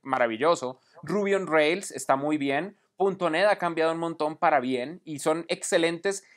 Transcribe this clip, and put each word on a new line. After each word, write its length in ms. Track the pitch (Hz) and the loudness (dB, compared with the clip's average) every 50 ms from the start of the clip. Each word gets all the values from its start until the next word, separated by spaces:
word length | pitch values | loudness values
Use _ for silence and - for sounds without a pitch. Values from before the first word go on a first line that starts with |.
| - | -6
maravilloso. 760 | 135 131 127 123 113 113 110 135 165 175 - - 123 127 - _ _ _ - - | -4 0 2 2 2 0 2 2 2 2 2 -2 -6 -8 -10 _ _ _ -18 -10
Ruby 320 | 147 170 208 202 196 196 | -6 -4 -2 0 0 0
on 120 | 190 185 | 0 0
Rails 440 | 156 156 160 151 151 170 196 202 - - | 2 2 4 4 4 2 0 -4 -8 -10
está 240 | 131 - - 139 | -4 0 0 2
muy 200 | 135 139 151 156 | 2 0 -2 -2
bien. 400 | 151 139 139 139 147 165 202 - _ _ _ _ | -2 -2 -2 -2 -2 -4 -6 -10 _ _ _ _
Punto 340 | - 190 196 185 190 185 165 | -2 0 0 0 0 -2 0
net 160 | 156 165 196 | 2 2 4
ha 100 | 214 196 | 4 2
cambiado 360 | 196 180 170 165 165 160 160 165 | 2 0 -2 0 0 0 0 0
un 60 | 165 | 0
montón 380 | 165 165 165 - 151 151 160 | -2 -4 -4 -2 -4 -4 -2
para 240 | - 175 165 156 139 | 0 2 4 4 4
bien 400 | 123 127 131 123 120 143 170 180 - | 2 0 -2 -2 -4 -6 -10 -12 -12
y 160 | - 156 135 | -12 -10 -4
son 260 | - 160 156 165 165 - | -2 0 0 0 -2 -4
excelentes, 760 | 180 - - - 202 170 165 165 170 165 - 196 196 196 - _ _ | -6 -4 -2 0 2 2 2 2 0 -2 -2 -4 -4 -4 -8 _ _